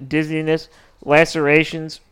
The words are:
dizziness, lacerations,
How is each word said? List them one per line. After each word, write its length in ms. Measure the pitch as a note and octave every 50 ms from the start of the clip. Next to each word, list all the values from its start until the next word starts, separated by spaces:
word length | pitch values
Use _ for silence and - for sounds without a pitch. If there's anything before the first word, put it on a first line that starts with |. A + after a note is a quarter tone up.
| C3+
dizziness, 600 | C3 D3 D#3 D#3 D3+ D#3+ D#3 D#3 D#3 D#3+ D#3+ - - _ _ _ _ _ _ -
lacerations, 960 | C3+ C#3+ D#3 E3 D#3+ - E3 D3 C#3+ D3 D#3+ D#3 - E3 D#3+ D#3+ D#3 - - _ _